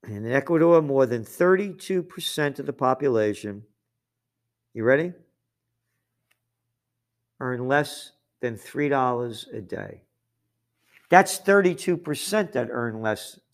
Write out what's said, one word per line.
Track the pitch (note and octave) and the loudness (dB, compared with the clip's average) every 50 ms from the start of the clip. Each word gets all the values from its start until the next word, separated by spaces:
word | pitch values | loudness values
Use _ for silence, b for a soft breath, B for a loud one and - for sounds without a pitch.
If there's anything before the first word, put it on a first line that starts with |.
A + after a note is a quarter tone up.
| - - | -14 -12
In | G#2+ G2+ G#2+ A2+ | -10 -10 -6 0
Ecuador, | A#2+ C3+ C#3 - E3+ D#3+ D#3 E3+ E3+ E3 D#3 | 0 -2 0 2 2 4 6 6 6 6 4
more | C#3+ C3+ C3+ C3 A#2 | 4 2 2 2 2
than | A#2+ A#2 G#2+ | 0 -6 -6
thirty-two | - - - F3 F3+ F#3 F#3+ G3+ G3+ F3 - - - F#3+ F#3 E3 | -8 -2 0 4 4 4 4 2 -4 -8 -14 -8 -4 -2 -2 -2
percent | F3 - - E3 - - - D3+ D3 C3+ - | -4 -12 -10 -10 -8 -4 -2 -2 -2 -2 -6
of | C#3 C#3+ | -8 -8
the | C3 | -6
population, | - C3+ B2+ C3 C3 C#3+ C#3+ B2 A2+ G#2+ G#2+ G#2 - - G#2 G2+ G#2 A2 _ _ _ _ _ _ _ _ _ _ _ _ _ _ _ _ _ _ _ _ _ _ | 0 0 0 2 2 0 0 2 2 2 0 -2 -4 -8 -12 -12 -12 -16 _ _ _ _ _ _ _ _ _ _ _ _ _ _ _ _ _ _ _ _ _ _
you | A2+ A2 | -2 2
ready? | A#2 C3 C#3+ E3 F3+ F3 - _ _ _ _ _ _ _ _ _ _ _ _ _ _ _ _ _ _ _ _ _ _ _ _ _ _ _ _ _ _ _ _ _ _ _ _ _ _ _ _ _ _ _ _ | 2 2 2 2 -4 -8 -14 _ _ _ _ _ _ _ _ _ _ _ _ _ _ _ _ _ _ _ _ _ _ _ _ _ _ _ _ _ _ _ _ _ _ _ _ _ _ _ _ _ _ _ _
Earn | C3 B2+ B2+ A#2+ B2 B2+ | -8 -6 -6 -6 -2 0
less | C#3 C#3+ - - - - - - _ _ _ _ _ _ | 2 0 0 0 -6 -16 -18 -20 _ _ _ _ _ _
than | - B2 A2+ | -6 -6 -6
three | G#2 - - - C#3+ D3 D3 | -8 -14 -12 -6 -4 -2 0
dollars | C#3+ C3+ C3 B2+ B2 A#2+ B2 A#2+ A2+ - - - | 2 2 2 0 0 -2 -4 -6 -8 -12 -16 -14
a | - A2+ | -14 -14
day. | G2+ F2+ - - G#2 - - F2+ _ _ _ _ _ _ _ _ _ _ _ _ _ _ _ _ b b b b b b | -12 -10 -10 -10 -10 -12 -14 -20 _ _ _ _ _ _ _ _ _ _ _ _ _ _ _ _ b b b b b b
That's | E3+ F3+ G3 F#3+ - - | 6 6 6 6 -2 -6
thirty-two | - - G3 G3+ G3 F3+ E3+ D3+ - - F3 D#3+ | 0 4 4 6 6 4 0 0 -2 -2 -2 -2
percent | - D3+ D3 - - - G#3 G#3+ G#3 E3+ - | -2 -6 -6 -6 -4 -4 -2 -2 -2 -2 -2
that | B2+ B2 A#2 | -4 -4 -4
earn | A#2+ B2 A#2+ A#2 G#2+ A2 | -4 -4 -4 -4 -6 -4
less | A2 A2 G#2+ G2+ - - - _ _ _ | -2 -2 -4 -4 -6 -18 -20 _ _ _